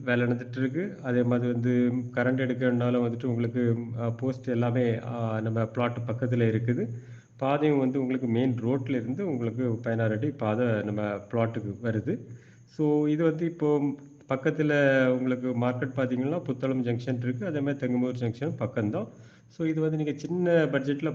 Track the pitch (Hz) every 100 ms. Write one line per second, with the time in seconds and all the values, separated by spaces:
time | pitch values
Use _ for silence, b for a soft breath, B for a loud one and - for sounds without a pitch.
0 | 127 123 120 120 123 123 131 147 202 -
1 | 139 123 120 123 123 120 120 123 123 123
2 | 120 120 123 127 127 123 127 123 123 123
3 | 120 117 131 117 117 123 120 113 117 117
4 | 117 117 131 123 - 117 120 120 120 113
5 | - 120 113 110 110 110 110 - 120 117
6 | 117 113 123 120 113 110 117 123 226 B
7 | B B B - 131 147 151 143 131 135
8 | 127 131 127 117 131 113 113 135 123 127
9 | 113 147 196 127 117 113 127 113 117 113
10 | 113 107 147 - 110 107 123 107 101 104
11 | 104 101 - 117 113 113 101 98 117 110
12 | 123 220 - B B B B - 151 147
13 | 151 151 165 156 170 170 151 147 143 -
14 | - - - 131 160 156 151 147 139 135
15 | 131 127 131 123 127 120 123 123 135 131
16 | 127 123 135 170 165 123 131 131 120 117
17 | 127 120 123 123 196 147 139 139 131 123
18 | 127 123 120 110 151 170 113 - 104 151
19 | 220 B B B B - 165 160 156 156
20 | 151 143 156 180 175 170 156 139 135 143
21 | 156